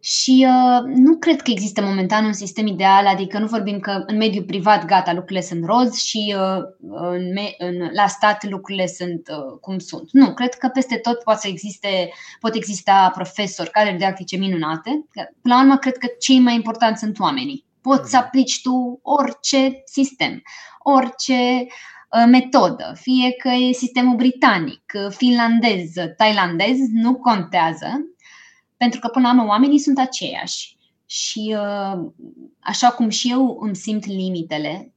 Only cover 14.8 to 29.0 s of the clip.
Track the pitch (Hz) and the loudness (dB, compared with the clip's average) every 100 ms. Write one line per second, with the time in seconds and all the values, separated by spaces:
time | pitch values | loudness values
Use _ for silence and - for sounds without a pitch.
14.8 | 220 302 302 - - _ 247 247 269 269 | -6 -6 -6 -14 -14 _ 2 6 6 6
15.8 | 269 254 240 - - 262 247 233 220 226 | 2 -4 -8 -6 2 6 6 4 -2 2
16.8 | 233 214 214 214 180 139 131 139 _ _ | 2 2 -6 -2 -2 -2 -6 -10 _ _
17.8 | 254 269 - 262 247 269 254 - 254 254 | 0 0 4 0 2 0 0 0 -2 -2
18.8 | 247 247 - 285 277 - - 277 269 262 | -4 -8 -2 0 0 -4 -2 2 2 -2
19.8 | - - 269 - 151 - - - - - | -10 -2 -2 -2 -6 -6 -16 -20 -20 -6
20.8 | - 277 240 - - 254 247 254 247 - | 2 2 2 -6 -2 0 2 0 -4 -12
21.8 | - - _ 226 233 254 254 269 180 - | -20 -20 _ 2 6 6 6 2 2 -2
22.8 | 80 156 - 254 254 247 262 247 254 247 | -12 -12 -2 0 0 -2 -2 0 0 0
23.8 | 247 247 247 240 254 247 254 196 156 - | -2 0 2 4 2 4 2 2 -2 -8
24.8 | _ 208 202 190 247 240 233 233 233 190 | _ -8 -8 0 2 2 4 2 2 0
25.8 | 165 165 165 - 214 208 180 170 202 262 | -4 -8 -8 0 2 2 0 0 0 0
26.8 | 269 220 233 254 254 214 170 185 165 160 | 0 0 0 0 0 0 0 0 0 -2
27.8 | - 262 330 _ _ - - _ _ _ | -6 -6 -8 _ _ -20 -20 _ _ _
28.8 | 247 - | 0 0